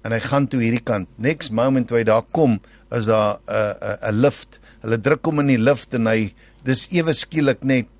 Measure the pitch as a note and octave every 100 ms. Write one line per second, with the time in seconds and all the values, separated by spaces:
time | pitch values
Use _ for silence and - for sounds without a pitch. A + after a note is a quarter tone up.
0 | A2+ A2+ - C#3 C#3 C3 A2+ A#2+ - G#2+
1 | F2+ - B2 D#3 - A2 B2+ C3+ A#2 A#2
2 | A2 A2 - E3 C#3+ G#2+ - - _ A#2+
3 | G#2+ A2 G#2+ G2+ - G#2+ G#2+ - G#2 G2+
4 | A2 G#2+ F#3 - - - - - A2 A2+
5 | A#2+ D3+ D#3+ D3+ C#3+ B2 A#2 C#3 - B2
6 | A2+ A2 G#2 - - _ C3 C3 - F3
7 | D#3+ D3 - D#3+ C#3 B2+ C3 C3 G#2